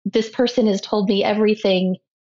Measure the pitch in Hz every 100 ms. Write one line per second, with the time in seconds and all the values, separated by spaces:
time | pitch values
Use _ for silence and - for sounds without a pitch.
0 | 202 226 220 - 247 - 220 196 - 214
1 | 202 202 208 214 214 214 202 185 185 185
2 | _ _ _